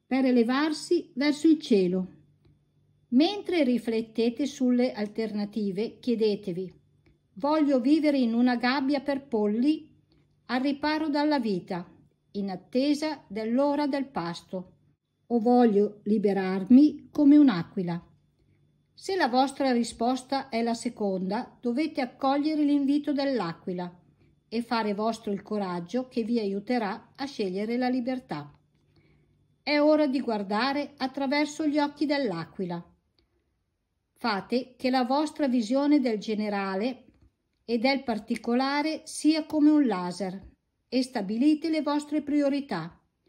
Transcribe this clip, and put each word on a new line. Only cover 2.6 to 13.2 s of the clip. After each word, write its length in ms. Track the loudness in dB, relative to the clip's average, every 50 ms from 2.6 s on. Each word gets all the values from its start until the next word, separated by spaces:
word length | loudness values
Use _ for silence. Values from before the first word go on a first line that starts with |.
| _ _ _ _ _ _ _ _ _ _
Mentre 520 | 2 4 4 2 0 -4 -4 -2 0 2 2
riflettete 840 | 2 0 0 -2 -2 -2 -4 -4 -4 -2 -2 0 0 0 -2 -4
sulle 460 | -6 -4 -2 0 0 2 2 0 0
alternative, 1080 | -2 -4 -8 -6 -6 -6 -6 -4 -4 -6 -6 -6 -6 -4 -4 -4 -4 -4 -6 -6 -8 -6
chiedetevi: 720 | -4 -2 0 0 0 0 0 -2 -4 -6 -6 -6 -8 -8 -12 -18 _ _ _ _ _ _ _ _ _ _ _
"Voglio 440 | -4 -2 0 2 2 2 2 2 2
vivere 380 | 4 4 2 4 4 2 2 2
in 160 | 2 2 2
una 240 | 2 2 2 2 0
gabbia 420 | 0 0 0 0 0 0 -2 -2
per 280 | -2 -2 -4 -4 -4 -4
polli, 640 | -2 0 0 0 0 2 2 0 0 0 -4 -14 _ _ _ _ _ _ _ _ _ _ _ -6
al 120 | -4 -2
riparo 480 | 0 -2 -2 -2 -2 -2 -2 -2 -2 -2
dalla 320 | 0 0 0 2 0 0
vita, 500 | 0 -2 -2 -4 -4 -6 -8 -8 -8 -10 -16 -20 _ _ _ _ _ _
in 180 | -10 -8 -6 -6
attesa 720 | -8 -10 -10 _ -2 0 2 2 0 0 -2 -4 -6 -8